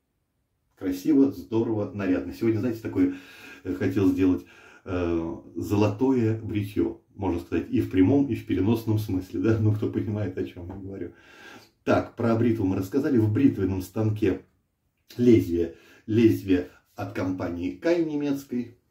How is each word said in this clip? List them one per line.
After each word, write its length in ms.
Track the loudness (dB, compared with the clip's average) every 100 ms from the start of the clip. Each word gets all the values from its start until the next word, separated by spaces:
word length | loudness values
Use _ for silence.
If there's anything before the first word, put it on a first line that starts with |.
| _ _ _ _ _ _ _ _
Красиво, 540 | -6 -4 2 4 4
здорово, 600 | 0 -4 -2 0 -2 -4
нарядно. 420 | -4 -2 -2 -2
Сегодня, 260 | -2 -2 0
знаете, 220 | -2 -4
такое, 340 | -6 0 0 -2 -14 -20 -20 -14
э, 100 | -10
хотел 340 | -4 -2 2 2
сделать, 360 | 4 2 2 -4 -20 -20 -20 -8
э, 500 | -4 0 -2 -4 -8 -12 -10
золотое 840 | -2 2 2 2 2 2 2 0
бритье, 600 | -4 -4 -4 -2 -2 -4 _ -6
можно 240 | -4 -4
сказать, 300 | -4 -4 -2
и 120 | -2
в 100 | 0
прямом, 360 | 4 4 4 2
и 80 | -2
в 100 | -4
переносном 540 | -2 0 0 0 -2
смысле, 400 | 0 -4 -4 -2
да, 160 | 0 2
ну, 140 | 2
кто 160 | 2 -2
понимает, 480 | -4 -4 -4 -4 -6
о 80 | -8
чем 220 | -10 -14
я 60 | -14
говорю. 380 | -14 -12 -12 -14 -20 -20 -20 -20 -20 _
Так, 320 | 0 0 0 -2
про 200 | 0 2
бритву 300 | 2 2 0
мы 100 | -2
рассказали. 420 | -2 -2 2 2
В 140 | 2
бритвенном 500 | 4 2 2 -2 -2
станке 600 | -6 -4 -2 0 0 -2 -8 _ _ _ _ _ _ 2
лезвие, 580 | 6 6 4 -2 -2 -6 -20 -20 -2
лезвие 640 | 4 4 4 2 0 0 -14 _ -12
от 180 | -10
компании 580 | -6 -4 -4 -6 -4 -6
Кай 340 | -4 0 0 0
немецкой. 720 | -2 -2 -4 -4 -6 -6 -12 _